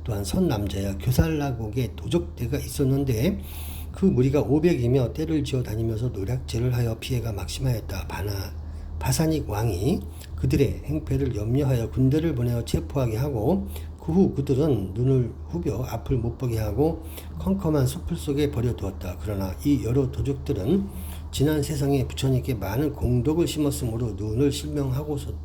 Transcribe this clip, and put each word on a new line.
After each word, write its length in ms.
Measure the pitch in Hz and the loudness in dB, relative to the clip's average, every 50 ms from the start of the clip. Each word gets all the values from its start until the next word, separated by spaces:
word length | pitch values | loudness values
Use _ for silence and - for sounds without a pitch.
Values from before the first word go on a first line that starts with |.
| - | -4
또한 180 | - 107 - | -4 -4 -2
선 240 | 202 - - 185 185 | -2 -2 0 2 2
남자야, 520 | 160 123 101 101 98 98 98 98 98 98 - | 2 2 0 0 -2 -2 -2 -2 -2 -4 -2
교살라국에 960 | - 127 127 165 165 160 160 147 143 139 123 113 110 107 107 131 123 - - | 0 2 4 4 4 4 2 0 0 -2 -2 -4 -6 -4 -2 -2 -2 -2 -4
도적대가 600 | - - 113 120 147 - - - - 120 117 139 - | -8 -4 0 0 0 0 -2 -6 -6 -4 -2 -2 -4
있었는데 800 | - - - - 143 131 135 139 143 127 117 107 131 180 214 - - - - - - - - - - - | -4 -6 -2 0 2 2 4 2 2 0 2 2 2 0 0 -2 -6 -10 -10 -10 -10 -10 -8 -10 -10 -10
그 120 | - - 190 | -2 2 4
무리가 380 | 190 139 123 127 135 139 147 | 4 6 6 4 6 4 4
오백이며 720 | 110 101 135 156 151 180 170 127 120 120 131 139 120 - - | 4 4 2 4 6 4 4 4 4 4 4 4 2 0 -2
떼를 280 | 147 160 160 160 151 | -4 -2 0 0 0
지어 200 | 131 127 135 127 | 0 0 -2 -2
다니면서 480 | 120 - 110 110 113 113 113 110 123 123 | -2 -2 -2 -2 0 0 0 -2 -2 -4
노략질을 680 | - 98 95 95 123 127 - - - 113 120 127 120 | -4 -4 -4 -2 -2 -4 -4 -4 -2 0 0 0 2
하여 220 | 120 120 117 113 - | 2 0 0 -2 -4
피해가 340 | - - 127 120 110 117 | -4 -2 -2 -2 0 -2
막심하였다. 760 | 104 98 90 - - - 131 131 123 107 - - 98 95 92 - | -4 -4 -6 -6 -6 -2 0 0 0 -2 -4 -6 -6 -6 -6 -6
바나-, 440 | - - 98 104 101 98 95 - - - - - - - - - - - | -6 -4 -4 -4 -4 -4 -6 -8 -8 -10 -10 -10 -10 -10 -10 -8 -8 -4
바사닉 500 | - 131 131 - 160 160 160 147 123 - | 0 0 2 2 2 2 2 0 -2 -2
왕이 520 | 104 101 113 120 92 87 98 135 196 - - - - - - - - | -2 0 0 0 0 2 2 2 2 0 -2 -8 -12 -14 -12 -10 -4
그들의 460 | - - 131 147 147 135 107 - - - | 0 2 2 4 4 4 2 2 -4 -4
행패를 500 | - 151 156 147 - 135 135 139 127 107 | -4 -4 -4 -2 -2 0 0 0 0 -2
염려하여 540 | 101 104 110 123 139 147 131 131 117 113 110 | -2 -2 2 2 2 4 4 2 2 0 0
군대를 440 | - 127 131 131 139 156 160 165 147 | 2 2 4 4 4 4 2 2 0
보내어 300 | 123 120 120 120 120 113 | 0 0 0 0 -2 0
체포하게 520 | - - 160 - - - 143 127 117 107 | 0 0 0 0 -2 -2 0 0 0 0
하고 520 | 107 139 151 139 110 101 135 185 196 196 - - - - - - - | 0 0 0 0 2 2 2 2 2 0 -4 -6 -8 -8 -10 -12 -8
그 120 | - - | -4 2
후 200 | 160 190 196 - | 4 6 4 4
그들은 640 | - 135 135 143 135 123 156 160 127 101 95 95 92 | 4 0 0 2 2 4 4 4 2 2 0 -4 -2
눈을 400 | 113 127 135 135 131 120 113 - - - - | 0 2 4 4 4 2 0 -4 -8 -10 -6
후벼 360 | - 175 170 151 98 104 123 | -6 -2 -2 -2 -2 -2 -4
앞을 320 | - - 113 - - 135 | -4 -6 -6 -2 0 0
못 220 | 123 113 120 117 - | 0 0 -2 -4 -2
보게 200 | 123 113 113 110 | -4 -2 0 0
하고 440 | 110 107 101 127 147 160 165 - - - - - - - - - | -2 0 2 2 2 2 2 -2 -8 -12 -12 -12 -12 -10 -10 -4
컴컴한 480 | - 190 196 196 - 165 156 147 127 | 0 0 0 2 2 2 4 4 2
수풀 300 | 127 131 170 - - 170 | 2 0 -4 -4 -4 -4
속에 340 | 160 - 151 139 143 147 - | -4 -2 -2 0 2 0 0
버려두었다. 680 | - 120 117 120 - - 101 92 - - 95 92 - - | 0 0 0 0 0 -2 -4 -6 -6 -6 -8 -8 -8 -6
그러나 340 | - 107 104 98 98 95 95 - - | -4 -4 -2 -2 -2 -4 -4 -2 2
이 180 | 147 143 127 - | 2 2 2 2
여러 260 | 110 123 139 135 127 | 2 2 2 2 2
도적들은 800 | - - 117 135 135 - - - - 98 92 120 180 196 196 - - - - - - - - - | 0 -2 -2 -2 -2 -2 -2 -4 -2 -2 2 2 2 2 0 -2 -8 -8 -8 -8 -10 -10 -10 -8
지난 320 | - - 135 156 156 151 | 0 2 2 4 4 2
세상에 460 | 131 135 156 135 139 139 143 135 123 - | 0 0 -2 0 2 2 4 2 2 0
부처님께 460 | - - 139 135 131 123 - - 127 | -2 0 2 2 2 2 2 -2 -4
많은 400 | 104 95 95 101 127 156 143 123 | -2 -2 -2 0 0 0 0 -2
공덕을 520 | - - 123 123 123 117 147 156 170 170 | 0 2 2 2 4 4 2 2 2 2
심었으므로 680 | 143 - 156 151 143 127 - 131 117 110 117 123 113 | 0 2 0 0 0 0 0 -2 -2 -2 -2 -2 -2
눈을 380 | 98 92 104 110 107 120 143 143 | -4 -4 -4 -2 2 2 2 2
실명하고서 840 | 135 - - 151 147 147 139 131 127 135 151 151 147 127 - - - - | 2 0 -4 -4 -2 -2 -2 0 -2 -2 -2 -2 -4 -4 -4 -6 -8 -8